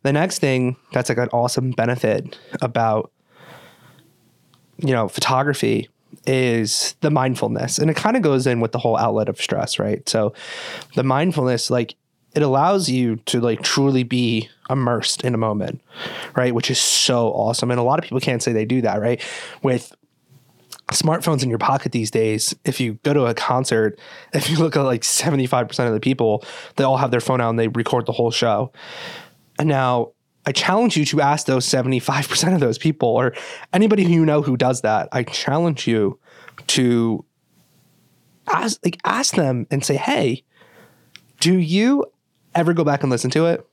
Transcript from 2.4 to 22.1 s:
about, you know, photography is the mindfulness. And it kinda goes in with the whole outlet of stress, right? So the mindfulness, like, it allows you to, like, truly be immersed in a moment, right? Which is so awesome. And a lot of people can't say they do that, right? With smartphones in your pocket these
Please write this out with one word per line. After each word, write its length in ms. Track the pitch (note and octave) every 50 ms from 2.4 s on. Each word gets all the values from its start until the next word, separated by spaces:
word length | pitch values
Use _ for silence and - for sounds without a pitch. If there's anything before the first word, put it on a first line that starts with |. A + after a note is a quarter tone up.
| - - - -
about, 500 | C#3 B2 A#2+ B2 A2+ A2+ G#2+ A2 - - _ _ _ _ _ - - - - - - - - _ _ - _ _ _ _ _ _ _ _ _ _ _ _ _ _ _ _ _ -
you 140 | - C#3
know, 160 | C3 A#2 A2 F#2
photography 800 | - - - - C3 B2+ C#3 D3 C#3 - - A2+ A2+ A2 A2+ _ _ _ _ _ - - _
is 680 | - C3+ C3 B2+ B2 A#2 A#2 A2 G2+ - - - - - _
the 100 | - D3+
mindfulness. 680 | D3+ C#3 C3 C3 B2+ - A#2 A2+ A#2 - B2+ C#3 - -
And 120 | D3+ D#3+
it 60 | D3+
kinda 240 | - - - - C4
goes 260 | F#3 D3+ C#3 C3 A#2
in 140 | C3 B2 A#2
with 120 | A#2 A2
the 60 | - A#2+
whole 180 | - A#2+ A2+
outlet 320 | - A2+ A#2 G#2+ G#2+ G#2+ G#2+
of 120 | - -
stress, 380 | - - - G2 - - - -
right? 280 | - G#2 G#2 - - -
So 240 | - A2+ G#2+ G#2 - - - - - - - - - - - _ -
the 100 | C3+ B2+
mindfulness, 680 | C3+ C3 C#3 D#3+ F#3+ E3 D3+ C3 B2+ B2 A#2 - -
like, 260 | B2+ B2 A#2 A2+ - _ _ _ _ _ _ _ _
it 60 | D#3
allows 480 | D3 C#3 C3 C3+ D3+ F3 G3+ G3 F3 C3
you 280 | B2+ B2+ B2 A#2 A2 A2 _
to, 160 | - - B2
like, 200 | A#2 A#2+ A2 -
truly 420 | - - - C#3+ C#3 C#3 C3+ C3 B2
be 440 | A#2+ B2+ B2 B2 A#2 A2+ A2 G#2+ - _ _ _ -
immersed 520 | C3 C3+ B2+ A#2+ A#2+ G#2+ - - - -
in 120 | - B2 B2
a 40 | A2+
moment, 440 | A2 A2 G#2 G#2 - - - - _ _ - - - - - - - - -
right? 200 | - B2+ B2+ A#2
Which 160 | A#2+ - -
is 80 | C3 -
so 520 | - - - - - - B2+ A#2+ A#2 A2
awesome. 380 | - A2+ G#2+ A2 A#2+ - - B2
And 80 | B2 B2
a 40 |
lot 160 | A#2+ B2 C#3+ E3
of 60 | -
people 160 | - - C3
can't 220 | - - B2+ A#2
say 100 | - C3
they 120 | A#2 A2 A2
do 160 | A2 B2+ C3
that, 220 | A#2 G#2+ G2 G#2+
right? 180 | G#2 A#2+ B2 - - - - - - - - -
With 320 | - C3+ B2+ A#2 - - - _ _ _ _ _ _ _ _ - _ _ _ _ _ _ - - _ -
smartphones 500 | - - - D#3 D#3+ F3 - E3+ D#3 C3
in 80 | C3 B2+
your 80 | A2+ A2
pocket 340 | - - C#3 C3+ - C3+
these 180 | - A#2+ A2 G2+